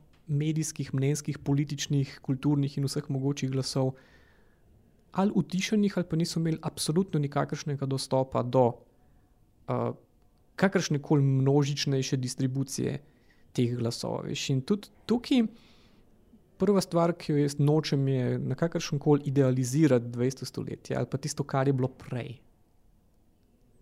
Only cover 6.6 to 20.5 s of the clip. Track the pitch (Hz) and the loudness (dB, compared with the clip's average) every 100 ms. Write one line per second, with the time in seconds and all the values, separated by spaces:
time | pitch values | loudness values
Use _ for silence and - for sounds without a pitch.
6.6 | 160 - - 156 190 156 143 143 143 151 | -6 -6 -2 0 0 0 -2 -2 -2 -4
7.6 | - 143 135 135 - 135 131 123 123 131 | -6 -4 -2 -4 0 0 0 -2 0 4
8.6 | 120 - - _ _ _ _ _ _ _ | 4 2 -10 _ _ _ _ _ _ _
9.6 | - 123 120 143 _ _ _ _ _ - | -6 -2 -2 -6 _ _ _ _ _ 0
10.6 | 190 190 160 147 143 151 139 135 135 139 | 2 2 0 -2 2 2 4 4 4 4
11.6 | 143 143 - 135 135 131 123 - 135 131 | 2 0 0 0 0 -2 -4 -2 -2 -2
12.6 | 135 - 123 139 - _ _ _ _ - | -4 -4 -4 -4 -10 _ _ _ _ -2
13.6 | 120 123 117 - 117 117 - - - 135 | 0 0 -4 -4 -6 -6 -6 -6 -2 -2
14.6 | 131 208 - _ - 240 - 262 226 - | 0 -4 -4 _ -2 -2 2 2 2 -4
15.6 | - - - - - _ _ - _ - | -20 -20 -20 -20 -20 _ _ -20 _ -2
16.6 | 190 196 175 165 165 170 - 147 143 143 | 2 2 2 2 2 0 -2 0 2 2
17.6 | 143 156 151 143 135 131 123 123 131 131 | 2 2 2 0 0 0 0 -2 -4 -2
18.6 | 165 170 - 143 151 147 143 135 131 131 | -2 -2 -4 -2 4 4 4 2 4 2
19.6 | 123 139 156 127 120 120 127 131 127 | 0 2 4 4 2 -2 -2 -2 -8